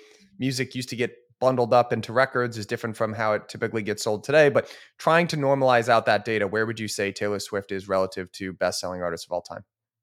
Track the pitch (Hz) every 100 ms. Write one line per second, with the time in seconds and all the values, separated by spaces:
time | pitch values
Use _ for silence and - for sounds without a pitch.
0 | - _ _ - 131 127 127 127 123 120
1 | 117 - _ - 127 127 117 123 120 117
2 | 107 117 131 127 120 110 101 117 113 107
3 | 110 107 110 104 - 104 113 110 104 104
4 | 113 104 - 151 147 123 - - - -
5 | - 165 170 151 139 139 131 120 113 113
6 | 113 104 117 110 98 107 113 113 107 -
7 | 98 - 104 101 - 101 - 98 98 95
8 | 95 95 90 - 95 87 90 - 90 90
9 | 87 82 - 87 - - - _ _ _